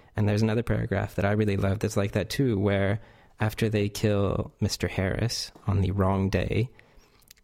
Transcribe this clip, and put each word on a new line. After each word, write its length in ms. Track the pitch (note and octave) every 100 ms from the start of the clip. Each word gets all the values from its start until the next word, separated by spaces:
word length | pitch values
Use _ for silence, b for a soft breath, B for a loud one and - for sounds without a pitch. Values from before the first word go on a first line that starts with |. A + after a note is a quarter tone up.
| B -
And 140 | G#2+
there's 140 | G#2
another 180 | A2 A2+
paragraph 540 | A2+ G#2+ A2+ G2 G2+ -
that 100 | G2+
I 60 |
really 260 | G#2+ G#2 G2
love 220 | G2 G2
that's 180 | G#2+ G#2
like 140 | G2+
that 180 | G#2+ F2+
too, 300 | - C3 G2
where 420 | G2+ G2 G2 G#2+ B B B -
after 300 | G#2+ - A2
they 200 | G#2 G#2
kill 640 | - G#2+ G2+ G2 - - -
Mister 280 | G#2+ - F2
Harris 640 | - F#2+ - A2+ - - - -
on 160 | G2
the 80 | F#2+
wrong 400 | G2 F#2+ G2 F#2+
day, 400 | F#2+ - G2 B2 b b b b b b -